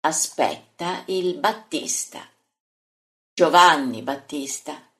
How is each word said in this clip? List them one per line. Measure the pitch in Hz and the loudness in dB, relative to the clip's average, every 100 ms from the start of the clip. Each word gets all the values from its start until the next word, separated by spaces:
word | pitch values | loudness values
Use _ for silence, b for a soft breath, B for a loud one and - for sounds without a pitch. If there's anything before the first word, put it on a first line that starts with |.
aspetta | 156 160 - - 123 76 _ _ 175 180 - | -2 -2 -6 -2 -4 -4 _ _ -8 -8 -6
il | 185 180 180 | -4 -2 -2
Battista, | 196 220 - 156 127 - - - - _ _ _ _ _ _ _ _ _ _ | -4 -4 -8 -8 -6 -8 -8 -14 -20 _ _ _ _ _ _ _ _ _ _
Giovanni | - 170 170 175 151 135 113 | 2 6 8 8 6 0 -6
Battista | 123 139 - 147 135 - - 147 _ _ | -8 -8 -8 -10 -8 -10 -12 -16 _ _